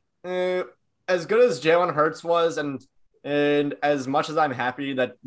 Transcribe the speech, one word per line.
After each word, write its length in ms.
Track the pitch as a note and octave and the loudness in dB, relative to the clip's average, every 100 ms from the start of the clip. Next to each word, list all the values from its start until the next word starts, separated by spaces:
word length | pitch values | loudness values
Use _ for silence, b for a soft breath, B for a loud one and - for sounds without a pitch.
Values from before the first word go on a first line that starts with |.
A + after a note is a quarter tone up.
| _ _ | _ _
uh, 400 | F3+ F3+ F3+ F3+ - - _ _ - | -8 -4 -2 -2 -6 -12 _ _ -2
as 180 | F3+ D3+ | -2 2
good 160 | A3 B3 | 4 4
as 100 | D3+ | 4
Jalen 340 | D#3 E3+ F3 | 2 4 2
Hurts 300 | D3 D#3+ D#3+ | 2 0 -2
was, 340 | E3+ E3+ E3 D#3 | -2 0 0 -2
and, 280 | D3 B2+ - _ _ _ | -6 -8 -14 _ _ _
and 520 | C#3 D3 D3 D3 C#3+ - | -4 0 2 2 0 -2
as 260 | D3 C#3+ B2+ | 0 0 0
much 220 | D3 D#3 | -2 0
as 80 | D#3 | 0
I'm 140 | D3+ | 0
happy 400 | B2 B2+ B2 C#3 | 0 -4 -4 -6
that 220 | B2+ B2 - | -2 -2 -4